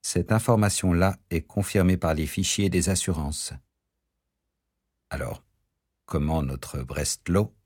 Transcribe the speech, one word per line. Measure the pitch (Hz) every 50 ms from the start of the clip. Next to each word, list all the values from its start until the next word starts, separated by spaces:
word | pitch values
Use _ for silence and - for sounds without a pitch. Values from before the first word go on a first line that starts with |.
Cette | - - - 87 85 -
information-là | 107 117 - - 120 110 104 101 - - - 92 85 85 92 98 95 - _ _
est | 87 80
confirmée | - _ - 101 92 - - 104 90 90 92
par | 90 - 82
les | 80 78 78
fichiers | 73 - - - - - - 98 98
des | 87 90 76 92
assurances. | 95 - - - 85 73 73 73 76 - - - - 65 _ _ _ _ _ _ _ _ _ _ _ _ _ _ _ _ _ _ _ _ _ _ _ _ _ _ _ _ _ _
Alors, | - 71 73 - - - _ _ _ _ _ _ _ _ _ _ _ _ _
comment | - - 80 73 76 76 78
notre | 73 67 67 65 - - - 69
Breslow | 64 62 69 76 71 - - - _ - 87 98 107 - _ _ _